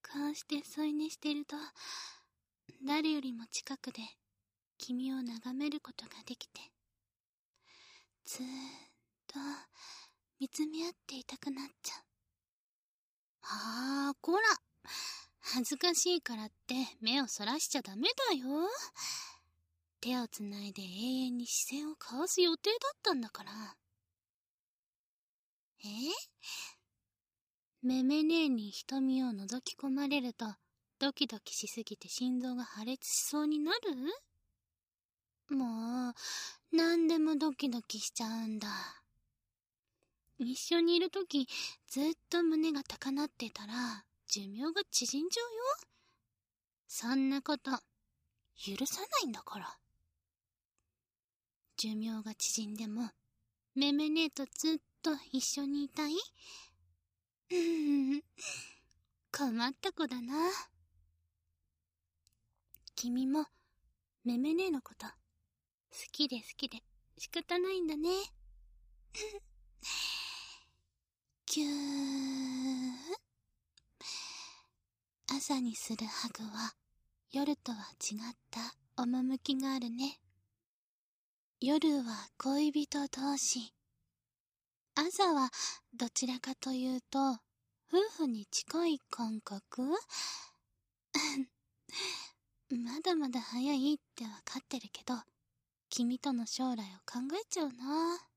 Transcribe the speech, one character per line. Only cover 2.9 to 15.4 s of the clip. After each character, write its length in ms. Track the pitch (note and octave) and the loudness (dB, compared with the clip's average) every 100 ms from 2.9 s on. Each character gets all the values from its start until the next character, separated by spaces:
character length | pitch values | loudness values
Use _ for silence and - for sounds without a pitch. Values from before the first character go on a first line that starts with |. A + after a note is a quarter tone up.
| D4+ D#4 | 2 4
よ 80 | D4+ | 2
り 140 | C4 | -2
も 120 | A#3 A#3 | -6 -6
近 280 | - - C4+ | -8 -6 -8
く 140 | - | -8
で 100 | A#3+ A3 - _ _ _ _ _ _ | -12 -14 -18 _ _ _ _ _ _
君 340 | - B3 C4 | -4 -2 -2
を 80 | C4 | -2
眺 320 | B3 A3+ B3 | -4 -6 -6
め 160 | C4 D4 | -2 -2
る 120 | D4 | -2
こ 100 | - | -8
と 140 | - | -16
が 180 | A3+ - | -16 -18
で 140 | - B3 | -14 -12
き 100 | - | -12
て、 240 | - - _ _ _ _ _ _ _ _ _ _ - - - _ _ | -16 -20 _ _ _ _ _ _ _ _ _ _ -20 -20 -20 _ _
ず 180 | - - | -12 -10
ー 40 | |
っ 20 | B3+ C4 C4+ - - _ _ _ - | -8 -8 -12 -14 -20 _ _ _ -12
と 120 | C#4+ C#4+ C#4+ - - - - - _ _ _ | -8 -8 -8 -14 -20 -20 -18 -20 _ _ _
見 80 | C4 | -6
つ 180 | - | 0
め 200 | D#4 D#4+ E4+ | -2 0 -4
合 40 | |
っ 20 | - | -6
て 120 | - C4+ | -12 -12
い 80 | |
た 120 | - C4 | -12 -8
く 140 | C#4+ | -6
な 140 | C4+ | -6
っ 40 | C#4 _ | -10 _
ち 100 | - | -10
ゃ 80 | - | -10
う。 40 | _ _ _ _ _ _ _ _ _ _ _ _ _ _ | _ _ _ _ _ _ _ _ _ _ _ _ _ _
あ 680 | - G#3+ A3 A3+ C4 C#4 C#4 | -10 -6 -4 -2 0 2 2
ー、 40 | C#4 | 0
こ 180 | - F#4 | 2 6
ら。 80 | A4 - _ _ - - - - - _ | 6 4 _ _ -10 -8 -8 -10 -16 _